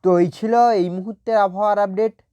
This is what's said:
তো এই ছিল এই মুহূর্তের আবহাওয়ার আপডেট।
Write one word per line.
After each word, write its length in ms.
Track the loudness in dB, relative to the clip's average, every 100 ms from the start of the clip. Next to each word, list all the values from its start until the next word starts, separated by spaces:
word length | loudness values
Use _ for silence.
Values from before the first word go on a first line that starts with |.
তো 40 | 2 2
এই 100 | 0
ছিল 240 | -2 -2 2 2
এই 140 | 2 -2
মুহূর্তের 460 | -6 -10 -10 -2 0
আবহাওয়ার 420 | 0 0 -2 0
আপডেট। 360 | -2 -2 -4 _ _